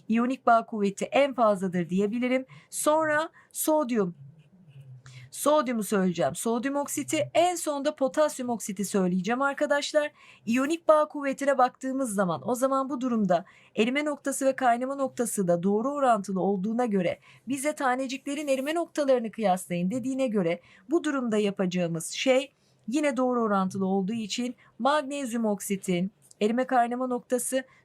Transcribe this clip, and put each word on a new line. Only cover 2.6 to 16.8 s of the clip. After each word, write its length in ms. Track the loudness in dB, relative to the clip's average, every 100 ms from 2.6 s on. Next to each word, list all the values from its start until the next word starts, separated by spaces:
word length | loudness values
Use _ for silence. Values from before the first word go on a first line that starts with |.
| _
Sonra 580 | -2 2 2 2 0 -2 -8 _
sodyum. 640 | -6 0 2 2 0 -2 -4 -18 -20 _ _ -20 -20 -20 -20 -20 -20 -18
Sodyumu 520 | -2 2 2 2 -2
söyleyeceğim. 520 | 0 0 0 0 -2
Sodyum 420 | -2 -2 -2 -2 -4
oksiti, 540 | -4 -6 -4 -2 0
en 200 | 2 2
sonda 420 | 0 -4 -2 -4 -2
potasyum 520 | -2 2 0 0 -6
oksiti 360 | -6 -6 -6
söyleyeceğim 580 | -2 0 2 0 -2 0
arkadaşlar. 680 | 0 0 0 0 2 0 -2 -8 -20 -12 -2
İyonik 420 | 0 2 0 4
bağ 200 | 4 4
kuvvetine 500 | -2 -4 -2 0 2
baktığımız 560 | 2 0 -6 -4 -2
zaman, 340 | 0 0 0 -2
o 60 |
zaman 360 | 0 0 0 -2
bu 100 | -4
durumda 440 | -2 0 2 2 0 -16 -10 0
erime 280 | 0 2
noktası 420 | -2 -4 -4 0 0
ve 100 | 2
kaynama 380 | 2 2 -2
noktası 540 | -4 -6 -2 -4 -2 0
da 140 | 2
doğru 280 | 2 0 0
orantılı 500 | 0 2 2 0 -2
olduğuna 460 | 0 0 -2 -2